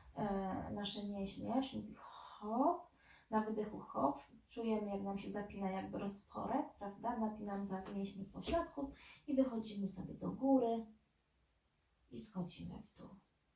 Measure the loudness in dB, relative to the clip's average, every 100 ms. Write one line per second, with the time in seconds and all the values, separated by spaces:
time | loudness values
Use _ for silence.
0 | -10 -2 0 2 0 -2 -2 -2 -2 -2
1 | -2 -2 -2 -2 2 2 2 -4 -6 -10
2 | -14 -14 -14 -8 0 6 6 6 -2 _
3 | -20 -18 0 2 2 0 -2 -4 -4 4
4 | 4 2 -6 -20 -12 -2 2 2 2 0
5 | 0 -2 -2 -4 -4 -2 0 0 -2 -2
6 | -2 -4 -8 -6 0 0 0 -4 -8 -2
7 | 0 2 0 0 -2 -2 0 -2 -2 -2
8 | -2 -4 -8 -6 0 0 0 -4 -6 -8
9 | -18 -12 0 4 4 2 -4 -2 -4 -4
10 | -6 -4 -4 2 6 8 8 2 -2 -14
11 | _ _ _ _ _ _ _ _ _ _
12 | -12 -8 -6 -4 -4 -6 -8 -8 -12 -16
13 | -16 -18 _ _ _